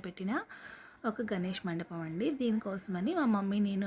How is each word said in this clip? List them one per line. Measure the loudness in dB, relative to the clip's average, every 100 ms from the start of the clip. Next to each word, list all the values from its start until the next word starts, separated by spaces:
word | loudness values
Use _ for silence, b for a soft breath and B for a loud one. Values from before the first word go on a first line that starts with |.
| -4
పెట్టిన | -6 -2 -2 -2 B B B B B -4
ఒక | -2 -2
గణేష్ | 0 0 -2 -2
మండపం | -2 -2 -4 -4
అండి. | 0 0 2
దీనికోసమని | 2 2 0 -4 -2 0 0 2
మా | 4
మమ్మీ, | 4 4 2 2
నేను | 2